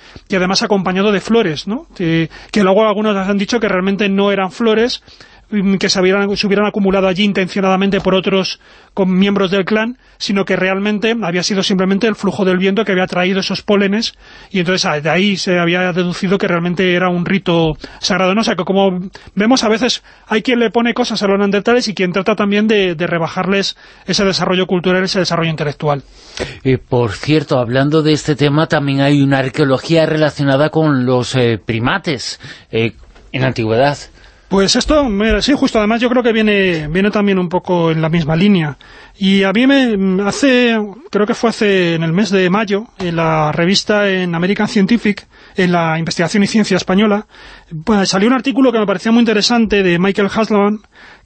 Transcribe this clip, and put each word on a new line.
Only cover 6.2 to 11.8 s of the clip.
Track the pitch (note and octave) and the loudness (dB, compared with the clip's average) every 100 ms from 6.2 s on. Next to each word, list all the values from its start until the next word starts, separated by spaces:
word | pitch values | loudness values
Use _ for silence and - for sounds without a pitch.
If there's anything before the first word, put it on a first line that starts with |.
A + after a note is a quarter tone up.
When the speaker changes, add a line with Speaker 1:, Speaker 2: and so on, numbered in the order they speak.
| G3+ G3+ | 0 -2
Speaker 1:
se | G#3 | 0
hubieran | G3 G#3 | 0 0
acumulado | G#3+ G3 F#3+ F#3+ | 0 0 2 0
allí | F#3 | 0
intencionadamente | G#3 G3 F#3 G3+ F#3+ F#3+ G3 G3 | 0 0 -2 -2 0 2 0 0
por | F#3 | 0
otros | F#3 F#3 F#3+ F#3 - - - - | 0 0 -2 -2 -8 -18 -20 -12
con | - F#3+ F#3 | -4 0 2
miembros | G3+ G3+ F#3+ | 2 2 0
del | G3 | -2
clan, | F3+ G#3+ A3+ B3 _ - | 0 -2 -2 -8 _ -12
sino | - G3 | -4 -2
que | F#3+ F#3 | 0 0
realmente | F#3 F#3+ G3+ G#3+ A3 A#3 | 0 -2 -2 -2 -2 -2
había | F3+ F3 | -2 -4
sido | E3+ G3 | -2 -2
simplemente | F#3 F#3+ | 0 0